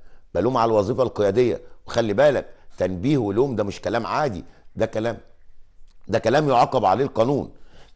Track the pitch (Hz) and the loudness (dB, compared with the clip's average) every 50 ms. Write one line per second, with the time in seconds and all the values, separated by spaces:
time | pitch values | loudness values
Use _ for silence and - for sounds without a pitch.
0 | - - - - - - - 85 92 120 131 123 113 113 110 107 101 95 131 113 | -18 -18 -18 -18 -14 -8 -4 0 0 2 2 2 2 4 4 2 2 2 2 0
1 | 127 113 - - 104 98 95 117 123 120 80 - - - - - - - - 117 | 0 0 0 0 0 2 4 4 2 2 2 -4 -8 -14 -20 -18 -14 -6 -2 -2
2 | 117 110 101 104 139 151 135 104 - - - - - - - - 92 92 95 90 | 0 0 2 4 4 4 4 2 -2 -6 -12 -20 -20 -14 -6 -4 -4 -2 -2 -2
3 | 90 135 151 135 117 101 95 107 135 143 127 101 104 101 92 - - - 104 117 | -2 0 0 0 0 0 0 0 0 0 0 -4 -4 -4 -6 -6 -6 -4 -2 -2
4 | 110 87 104 131 151 143 104 82 - - - - - - - - 110 110 - 113 | -2 -2 -2 -2 -2 -2 -4 -6 -12 -14 -18 -20 -20 -12 -4 -4 -4 -2 -2 -4
5 | 110 117 110 - - - - - - - - - - - - - - - - - | -4 -4 -6 -8 -12 -20 -20 -20 -20 -20 -20 -20 -20 -20 -20 -20 -20 -20 -20 -18
6 | - - 95 82 - 110 117 151 156 143 131 117 127 - - 127 107 95 92 110 | -8 -2 -2 0 2 2 2 2 4 4 4 4 4 4 2 2 4 4 4 2
7 | 139 131 - - 113 127 147 127 76 - - - - - - - - - - | 0 -2 0 0 0 2 0 -2 -2 -6 -10 -18 -20 -20 -20 -20 -20 -16 -8